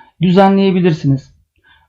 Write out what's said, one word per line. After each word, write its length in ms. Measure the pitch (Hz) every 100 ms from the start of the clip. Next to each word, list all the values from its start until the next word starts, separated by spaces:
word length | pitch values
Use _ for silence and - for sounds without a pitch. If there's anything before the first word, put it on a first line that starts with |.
| _ -
düzenleyebilirsiniz. 1120 | 175 180 196 196 196 185 175 156 143 135 - _ _ _ _ _